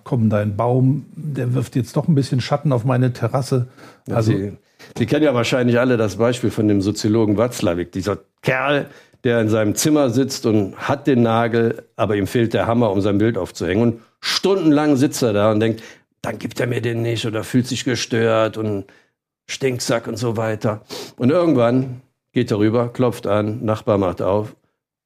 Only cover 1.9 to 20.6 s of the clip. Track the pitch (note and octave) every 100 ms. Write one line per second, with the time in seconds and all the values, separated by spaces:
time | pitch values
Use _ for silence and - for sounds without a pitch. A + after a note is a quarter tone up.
1.9 | - - C#3+ C3+ C3 - D3 D#3 B2+ A2
2.9 | B2 B2+ B2 A#2 C3+ B2+ C3 B2 - -
3.9 | - - A#2+ A2 G2+ G2+ E2+ _ _ -
4.9 | - A#2+ C#3+ D3+ A#2+ A2+ C3+ A#2+ A#2 B2+
5.9 | A#2+ A2 G2 A#2 B2 A2 A2 G#2+ G2+ G2
6.9 | G#2 A2 A2 G#2+ G2 B2 - G#2 F2 F2
7.9 | G2 F2+ G2 - _ - C3 C3+ D3 -
8.9 | - - _ B2+ A#2 A2 A2+ G#2+ G2 D#3
9.9 | D3+ C3+ A#2 C3+ - B2 G#2+ G2 - -
10.9 | C#3 - B2+ A#2 A2+ A#2 A#2 A2+ - -
11.9 | - G#2 G#2 F#2+ B2+ A2+ A2+ F#2 A#2 A#2
12.9 | G2 G2+ G2+ A2 A2 E2+ - E2+ F#2+ A#2+
13.9 | A2 - _ - - F#3 G3 D#3+ C#3+ D3+
14.9 | C#3 C#3 C3 B2 G2+ G#2 G#2+ A2+ A2+ -
15.9 | - _ _ - G#2+ A#2+ - B2+ A#2+ A#2
16.9 | A#2 A#2 A2 A#2+ G#2+ G2+ B2+ B2 A#2 -
17.9 | A2+ - A#2 A2+ A2 A2 G#2+ A2 G2+ G2
18.9 | _ _ _ _ _ - - C3+ B2 -
19.9 | A#2 B2 A2 B2 A2 A2+ G#2+